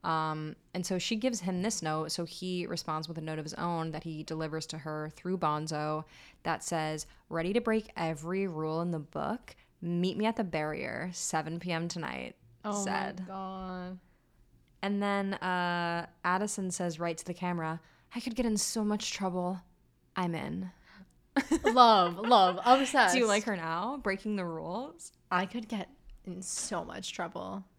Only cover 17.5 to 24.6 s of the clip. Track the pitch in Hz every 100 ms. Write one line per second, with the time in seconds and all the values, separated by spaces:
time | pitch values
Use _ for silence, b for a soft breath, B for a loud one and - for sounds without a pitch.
17.5 | 175 160 165 b b b 240 247 226 233
18.5 | 214 - 226 208 208 - - 190 180 180
19.5 | 185 - _ _ _ _ - 180 165 -
20.5 | 180 185 b b b b _ _ - -
21.5 | 330 - 247 233 214 175 175 226 240 185
22.5 | 180 240 262 269 277 208 214 226 202 214
23.5 | 190 165 165 208 277 214 190 214 208 175
24.5 | 160